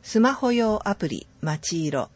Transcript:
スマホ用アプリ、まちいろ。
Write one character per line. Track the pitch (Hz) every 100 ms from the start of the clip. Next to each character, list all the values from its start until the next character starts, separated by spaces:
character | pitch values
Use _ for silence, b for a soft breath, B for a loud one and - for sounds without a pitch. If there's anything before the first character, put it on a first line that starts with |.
ス | - 220
マ | 240 269
ホ | 254
用 | 240 226 214 202
ア | 202
プ | 151
リ、 | - - _
ま | 156 151
ち | - 170 156
い |
ろ。 | 139 -